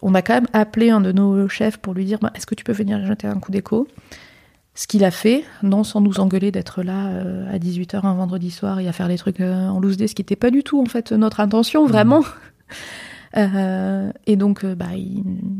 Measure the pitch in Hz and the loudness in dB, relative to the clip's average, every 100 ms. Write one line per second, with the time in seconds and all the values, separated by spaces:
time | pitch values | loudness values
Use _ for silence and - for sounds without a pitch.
0 | 196 190 180 247 240 214 214 220 233 220 | 2 2 4 2 2 2 2 4 4 6
1 | 185 190 202 196 196 - 220 - 190 185 | 4 4 4 2 0 0 -2 -2 -6 -4
2 | 190 214 220 - - 220 - 208 202 208 | -4 -2 -4 -6 -8 -6 -4 -2 -2 -2
3 | 196 208 208 196 - 190 - 220 294 - | -2 -4 -4 -6 -4 -6 -2 -2 -2 -8
4 | _ - - _ _ _ _ - - 208 | _ -20 -20 _ _ _ _ -14 -4 2
5 | 190 175 220 262 - - 196 202 214 208 | 2 2 2 2 -2 -4 0 2 0 2
6 | 202 190 190 190 202 190 175 - 180 190 | 2 2 0 2 0 -2 -6 -6 -4 -4
7 | 196 185 185 185 190 196 175 180 180 208 | -4 -6 -6 -8 -6 -4 -4 -4 -6 -2
8 | 196 180 180 185 175 - 202 190 180 170 | -2 0 -2 -4 -6 -6 -4 -4 -4 -4
9 | 180 180 202 180 185 185 185 185 196 190 | -2 -2 -4 -2 -2 -2 -2 0 0 0
10 | 214 208 185 202 240 269 - 277 240 240 | -2 -4 -4 0 2 2 2 0 0 -2
11 | 233 214 220 214 208 220 226 311 294 214 | 0 2 2 2 2 2 2 4 4 6
12 | 220 302 285 - - _ _ - - - | 6 6 4 -6 -20 _ _ -18 -16 -18
13 | - - - - 196 196 190 190 190 196 | -18 -20 -6 0 0 0 0 -2 -2 -2
14 | 196 - - 202 202 202 190 180 180 190 | -4 -4 0 2 2 0 -2 -6 -6 -8
15 | 190 196 190 185 190 196 | -6 -6 -6 -6 -6 -4